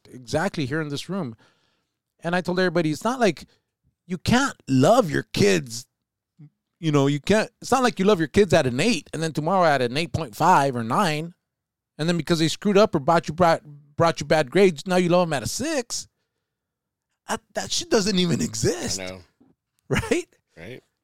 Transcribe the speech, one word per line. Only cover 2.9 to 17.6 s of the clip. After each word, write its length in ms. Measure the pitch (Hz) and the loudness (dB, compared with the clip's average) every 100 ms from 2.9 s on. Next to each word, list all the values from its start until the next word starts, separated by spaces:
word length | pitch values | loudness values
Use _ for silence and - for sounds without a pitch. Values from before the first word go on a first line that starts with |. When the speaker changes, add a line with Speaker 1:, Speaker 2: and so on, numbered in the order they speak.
Speaker 1:
it's 140 | 147 | -2
not 140 | 220 262 | -4 0
like 240 | 220 151 - _ _ _ _ _ - | 0 0 -8 _ _ _ _ _ -12
you 120 | 180 | -8
can't 380 | - 240 277 - - | 0 0 0 -4 -2
love 420 | 131 143 240 185 | 4 6 4 2
your 140 | 135 - | -2 -4
kids. 540 | - 202 185 139 113 - _ _ _ _ _ 147 _ _ _ | 0 2 0 -2 -10 -16 _ _ _ _ _ -20 _ _ _
You 120 | 160 | 0
know, 140 | 147 139 | 2 2
you 140 | 147 | 0
can't, 300 | - 214 165 _ | 0 0 0 _
it's 100 | - | -2
not 120 | 269 | 0
like 140 | 247 - | 2 2
you 60 | |
love 140 | 190 202 | 2 2
your 100 | 160 | 2
kids 240 | - 202 | 2 4
at 140 | 170 131 | 4 2
an 140 | 120 | 0
eight 280 | 202 165 - | 0 -2 -4
and 80 | 156 | -6
then 100 | 160 | -6
tomorrow 320 | 156 151 190 | -4 0 2
at 160 | 165 143 | 4 2
an 160 | 123 135 | 0 -2
eight 160 | 170 | -4
point 220 | - 147 - | -6 -6 0
five 380 | 160 175 139 123 | 4 4 4 -2
or 60 | |
nine. 500 | 113 151 190 151 170 - _ _ _ _ _ - | -2 0 0 -2 -8 -14 _ _ _ _ _ -6
And 100 | 160 | -4
then 80 | 175 | -2
because 240 | 147 170 | 0 0
they 80 | 160 | 0
screwed 280 | - 202 196 | -2 0 4
up 180 | 214 | 4
or 40 | 165 | 2
brought 300 | 139 170 - | 2 0 0
you, 60 | |
brought, 280 | 156 175 156 - 147 _ - | 0 2 2 -4 -20 _ 0
brought 240 | 165 156 | 0 0
you 60 | 147 | 0
bad 240 | 160 135 | 0 2
grades, 360 | 165 196 143 - | 4 4 2 -2
now 100 | 185 | 0
you 120 | 180 | 2
love 200 | 180 170 | 2 2
them 40 | |
at 100 | 143 | -2
a 40 | - | -6
six. 600 | - 277 302 - - - _ _ _ _ _ _ _ _ _ _ _ - | -6 -4 -4 -6 -10 -12 _ _ _ _ _ _ _ _ _ _ _ -10
That, 120 | 226 - | -10 -8
that 160 | - | -10